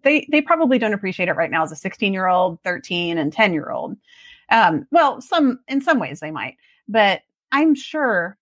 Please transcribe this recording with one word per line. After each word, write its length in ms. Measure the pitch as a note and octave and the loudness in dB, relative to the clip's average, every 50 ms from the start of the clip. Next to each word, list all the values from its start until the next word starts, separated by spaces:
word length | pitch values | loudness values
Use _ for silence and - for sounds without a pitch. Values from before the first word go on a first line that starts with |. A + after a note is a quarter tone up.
| _ | _
they, 240 | C#4 D4+ D4+ - - | 2 2 2 0 0
they 120 | - D4+ | 0 0
probably 360 | D4+ - E4+ D#4+ E4 B3 C4 | 2 2 2 2 4 2 2
don't 160 | A#3+ A3+ G#3+ G#3 | 2 2 0 -2
appreciate 360 | G3+ G3+ F#3 F#3 - F3+ F3+ | -2 -4 -6 -4 -2 -2 -2
it 80 | - | 0
right 120 | - E3+ D#3+ | -2 -2 0
now 140 | - E3 D#3+ | 0 -2 -2
as 80 | D#3 | -2
a 40 | D#3 | -6
sixteen-year-old, 840 | - - F#3+ - - G#3 G3 G3 F#3+ F#3 F#3 F3+ F3+ F#3 F#3 E3+ - _ | -10 -10 -10 -6 -2 -2 -2 -2 0 0 2 2 2 2 0 -2 -4 _
thirteen, 520 | F#3 F3+ - - - F#3+ F3 F3 E3+ E3+ | -6 -6 -6 -8 -6 -4 -4 -2 -2 -2
and 140 | E3 D3 D3+ | -2 -2 -2
ten-year-old. 640 | - - A3 G3 E3+ D3+ - - - B2 - - G3+ _ _ _ _ - - - - _ _ - | 0 0 0 2 0 -4 -4 -6 -8 -8 -8 -8 -12 _ _ _ _ -20 -20 -20 -20 _ _ 0
Um, 360 | - A3+ G#3 F3 - A#3 - _ | 2 4 4 4 2 0 -4 _
well, 300 | C#4+ E4+ D#4 C#4 A3+ - | 2 2 4 2 0 -4
some, 400 | - - F#4 E4 D4 B3+ B3 - _ - | -8 -4 0 2 2 2 0 -2 _ -6
in 100 | C4+ C#4 | -6 -4
some 200 | C#4 F4 D#4 A#3+ | 0 0 0 0
ways 200 | - - D3 - | -2 -6 -8 -10
they 120 | D#3 D#3 | -10 -10
might, 260 | D#3 B2+ G#2 - - _ _ _ _ _ _ - | -8 -8 -10 -10 -12 _ _ _ _ _ _ -2
but 320 | G#3 A3+ G#3 G3 F#3 - _ _ _ _ _ _ C4+ | 2 2 4 4 2 -2 _ _ _ _ _ _ 0
I'm 220 | C#4 D#4 D#4+ D4 | 2 2 2 2
sure 600 | C#4 - - - D#4 C#4+ B3 G#3 F3 E3+ F#3+ G3 _ | 0 -2 -8 -4 -2 -2 0 0 -2 -2 -4 -10 _